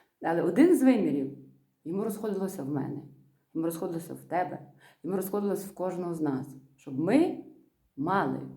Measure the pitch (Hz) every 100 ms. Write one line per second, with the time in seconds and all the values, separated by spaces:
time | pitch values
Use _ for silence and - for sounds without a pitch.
0 | - _ 156 170 156 - 339 285 262 233
1 | 165 139 131 - - - _ _ 156 196
2 | 226 196 220 190 190 - 135 143 135 -
3 | - - _ _ _ 160 165 165 185 165
4 | - 131 - 170 180 - - - - _
5 | 165 190 190 208 202 196 - - 180 175
6 | 175 165 151 131 - - - _ 143 131
7 | 170 269 359 - - - _ _ _ -
8 | 156 196 143 135 131